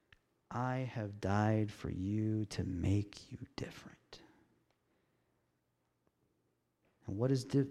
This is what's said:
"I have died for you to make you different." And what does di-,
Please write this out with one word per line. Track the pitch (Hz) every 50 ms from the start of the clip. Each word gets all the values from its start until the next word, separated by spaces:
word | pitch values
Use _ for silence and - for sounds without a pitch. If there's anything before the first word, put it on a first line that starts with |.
| _ _ - _ _ _ _ _ _ _
"I | - 120 123 127 127 131 131 123 -
have | 117 107 101 104 104
died | 101 95 101 104 107 107 110 110 107 101
for | - - - -
you | 82 87 92 98 104 107 107 110 110 110 107 -
to | - -
make | 92 90 90 87 85 92 98 104 101 - - - - -
you | 123 - - - _
different." | - - - - - - - - - _ _ - - - - _ _ _ _ _ _ _ _ _ _ _ _ _ _ _ _ _ _ _ _ _ _ _ _ _ _ _ _ _ _ _ _ _ _ _ _ _ _ _ _ _ _ _ _ _ _ _ _ _ _ _ _ _ _ _ -
And | 95
what | 101 120 131
does | 139 127 123
di-, | - - 139 135 139